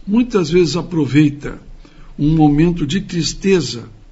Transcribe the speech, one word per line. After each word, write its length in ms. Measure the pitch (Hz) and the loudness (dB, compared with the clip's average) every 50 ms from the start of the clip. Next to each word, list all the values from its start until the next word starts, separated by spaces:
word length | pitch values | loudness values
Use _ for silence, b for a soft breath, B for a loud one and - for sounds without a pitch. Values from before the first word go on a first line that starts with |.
| - | -8
muitas 440 | - 202 233 254 240 - 202 175 143 | -2 0 0 0 2 0 -2 0 2
vezes 260 | 160 180 180 156 131 | 2 2 2 2 0
aproveita 840 | 170 160 - 180 165 147 123 117 147 156 143 139 - - 127 113 - - - - b b b b b b b b - | -4 -6 -4 -2 -2 -2 0 2 4 2 2 2 -4 -10 -12 -14 -14 -18 -20 -20 b b b b b b b b -2
um 160 | 143 147 156 | 0 0 4
momento 520 | 160 151 151 147 147 160 175 170 175 175 | 4 4 4 4 4 2 2 2 -2 -4
de 140 | 131 151 196 | -4 -4 -4
tristeza 880 | - - - 170 156 - - - - 196 196 175 139 117 117 120 110 107 - - - - | -6 -4 -6 -4 -4 -4 -6 -4 0 2 2 2 0 -2 -8 -12 -14 -16 -20 -20 -20 -20